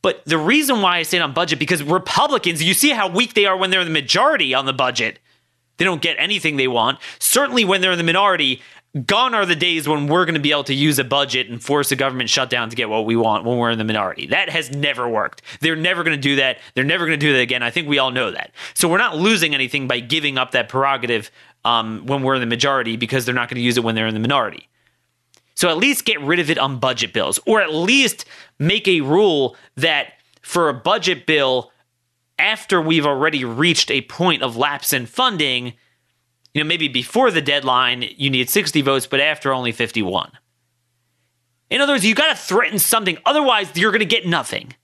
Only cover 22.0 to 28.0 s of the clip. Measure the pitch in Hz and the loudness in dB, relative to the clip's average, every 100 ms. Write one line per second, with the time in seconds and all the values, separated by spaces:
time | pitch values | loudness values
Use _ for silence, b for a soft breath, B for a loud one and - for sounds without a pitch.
22 | 123 139 131 135 120 117 139 135 113 113 | -4 -2 0 0 0 0 0 0 -2 -4
23 | 120 135 120 123 120 123 120 120 113 110 | -2 -2 0 -2 -4 -2 0 2 0 0
24 | 110 110 113 139 110 - _ _ _ _ | -2 -2 0 0 0 -6 _ _ _ _
25 | _ _ _ _ _ - 185 160 262 277 | _ _ _ _ _ -2 0 2 0 0
26 | - 196 143 175 151 165 135 131 131 127 | -2 -4 0 0 0 0 -2 0 -2 -2
27 | 117 113 73 - - 214 175 156 180 262 | -4 -2 -2 -2 0 2 2 -2 0 2